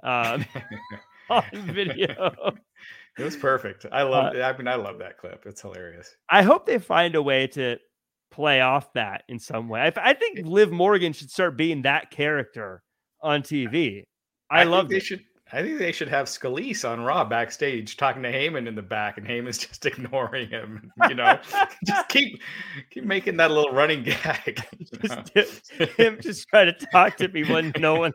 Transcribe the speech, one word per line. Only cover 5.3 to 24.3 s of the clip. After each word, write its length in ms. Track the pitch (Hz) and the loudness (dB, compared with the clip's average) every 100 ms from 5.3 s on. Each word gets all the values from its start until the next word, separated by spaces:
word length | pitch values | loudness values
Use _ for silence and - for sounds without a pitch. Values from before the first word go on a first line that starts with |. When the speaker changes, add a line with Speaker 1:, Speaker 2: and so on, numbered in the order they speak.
| 92 | -16
Speaker 2:
It's 160 | 101 95 | -20 -18
hilarious. 540 | 101 92 87 85 - _ - | -16 -16 -16 -18 -20 _ 4
Speaker 1:
I 120 | 185 | 8
hope 240 | 196 339 - | 8 6 4
they 120 | 240 | -2
find 380 | - 170 175 160 | 2 2 2 0
a 60 | |
way 260 | 143 131 131 | 2 2 0
to 280 | 143 123 120 _ _ _ _ _ | -2 -4 -6 _ _ _ _ _
play 300 | - 147 135 | -2 2 4
off 320 | 127 139 - | 4 2 -2
that 320 | 123 107 95 - | -6 -6 -8 -12
in 120 | 120 | -14
some 280 | - 113 117 | -8 -8 -6
way. 120 | 110 | -2
I, 300 | 156 185 208 | 0 2 2
I 40 | |
think 240 | 277 466 233 | 2 0 -4
Speaker 2:
It 80 | 165 | 0
Speaker 1:
Liv 240 | 190 208 | 4 4
Morgan 420 | 170 185 202 175 | 4 4 4 2
should 160 | 147 139 | -4 -6
start 280 | - 180 131 | -2 0 0
being 260 | 160 151 | -2 0
that 300 | 131 139 - | 0 0 -2
character 720 | - 147 147 120 120 101 92 _ _ _ _ | -2 -2 -2 -4 -10 -14 -14 _ _ _ _
on 220 | 156 147 | -2 0
T 240 | 139 147 120 | 0 -4 -2
V. 380 | 151 143 98 - _ _ _ - | 0 -2 -4 -14 _ _ _ 2
I 100 | 160 | 4
Speaker 2:
I 20 | |
think 100 | 175 | 6
Speaker 1:
loved 200 | 180 165 | 4 2
Speaker 2:
they 60 | 190 | -2
Speaker 1:
it. 40 | |
Speaker 2:
should, 220 | - 196 _ _ _ | -4 -10 _ _ _
I 120 | 123 | -6
think 160 | 202 311 | -6 -4
they 140 | 175 | -4
should 160 | 170 143 | -4 -2
have 180 | 139 135 | -2 -2
Scalise 600 | - 131 135 262 214 123 | -6 -6 -4 -6 -6 -4
on 120 | 117 | -4
Raw 240 | 120 170 | 0 0
backstage 720 | 113 117 113 - 143 120 107 - | 0 -2 -2 -4 -4 -4 -8 -2
talking 260 | 139 123 | -2 0
to 80 | 123 | -4
Heyman 380 | 131 151 151 117 | -2 -2 -4 -6
in 60 | |
the 80 | 107 | -8
back, 340 | 95 107 104 104 | -6 -4 -4 -6
and 80 | 107 | -8
Heyman's 300 | 120 123 110 | -6 -6 -8
<laughs> 80 | - | -10
just 180 | - - | -6 -4
ignoring 600 | - 120 135 117 135 110 | -4 -4 -4 -2 -6 -8
him. 420 | 120 107 107 - - 349 | -10 -10 -14 -12 0 2
You 60 | - | 4
know, 220 | - - - 403 | 2 2 0 -2
Speaker 1:
<laughs> 220 | 392 - 175 | -2 -2 -2
Speaker 2:
just 200 | 403 - | -2 0
keep, 300 | 269 269 - - - - 139 - | 0 0 -4 -14 -14 -14 -16 -16
keep 140 | 147 | -8
making 340 | 220 190 - 170 | -4 -2 0 2
that 120 | 165 | 4
little 220 | 151 147 | 4 2
running 320 | 131 151 151 | 4 2 2
gag. 580 | 120 - 160 | -4 -4 -4